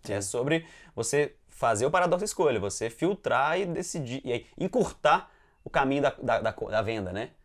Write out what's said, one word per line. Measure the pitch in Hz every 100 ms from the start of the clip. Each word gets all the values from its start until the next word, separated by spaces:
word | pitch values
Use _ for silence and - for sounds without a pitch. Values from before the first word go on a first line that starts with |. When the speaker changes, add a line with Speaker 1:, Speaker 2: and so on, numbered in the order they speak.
Speaker 1:
Sim. | -
Speaker 2:
É | 101
sobre | 95 120 139 160 160 - - -
você | 113 143 147 - _
fazer | - 120 104 139
o |
paradoxo | 180 175 180
da |
escolha, | 208 - 151 110
você | 98 - 117
filtrar | - 170 196 - 123 147 180
e | 185
decidir, | 160 180 170 123 135
e | 127
aí | 123 - -
encurtar | - - - - 147 170 - _ _ _
o | -
caminho | 147 135 139
da, | 135 -
da, | 127 113
da | 110
co-, | - 110
da | 107
venda, | 107 110 92
né? | 95 120 -